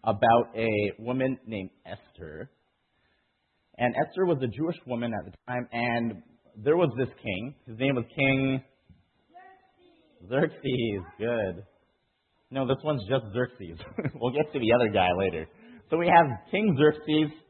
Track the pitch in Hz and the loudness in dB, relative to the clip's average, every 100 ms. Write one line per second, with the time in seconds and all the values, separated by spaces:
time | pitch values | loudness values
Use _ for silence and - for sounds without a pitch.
0 | 107 104 120 117 113 113 113 104 104 - | -2 2 6 6 4 -2 0 2 0 -4
1 | 113 127 131 127 110 107 95 _ 87 87 | -6 -2 -2 -2 -8 -10 -10 _ -16 -16
2 | _ - 82 78 127 _ _ _ _ _ | _ -18 -16 -14 -16 _ _ _ _ _
3 | _ _ _ _ _ _ _ - 123 - | _ _ _ _ _ _ _ -2 -2 0
4 | 160 185 185 147 127 107 160 165 127 120 | -2 0 0 0 -2 -4 -6 -6 -8 -6
5 | 117 107 90 - - 123 120 120 120 117 | -4 -6 -10 -18 -8 -8 -6 -4 -2 0
6 | 117 104 - _ _ 107 107 165 165 110 | -2 -6 -16 _ _ -6 0 2 2 0
7 | 123 - 117 92 120 147 - 110 135 131 | -6 -6 -8 -6 -8 -14 -18 -4 -2 0
8 | 113 - 135 135 135 135 - _ _ _ | -4 0 2 2 2 -2 -6 _ _ _
9 | _ _ _ 339 381 381 _ _ _ _ | _ _ _ -20 -20 -20 _ _ _ _
10 | _ _ 90 131 165 - 139 127 113 101 | _ _ -4 0 0 0 -2 0 0 -2
11 | 82 - 113 117 98 87 101 _ _ _ | -8 -6 -2 0 -2 -4 -14 _ _ _
12 | _ _ _ _ _ 131 127 131 151 143 | _ _ _ _ _ -4 -2 -2 -2 -4
13 | 98 135 110 107 123 - 90 82 - - | 0 -2 -2 -4 -4 -6 -16 -14 -12 -8
14 | 143 131 120 135 151 143 113 120 113 98 | -8 -4 -2 0 -2 0 4 4 4 4
15 | 90 90 98 82 80 - 240 - _ 160 | 2 2 0 -2 -10 -16 -20 -20 _ 0
16 | 175 175 156 110 - 190 220 135 151 151 | 6 6 6 0 -4 0 2 6 4 4
17 | - 151 151 - _ | 0 2 0 -4 _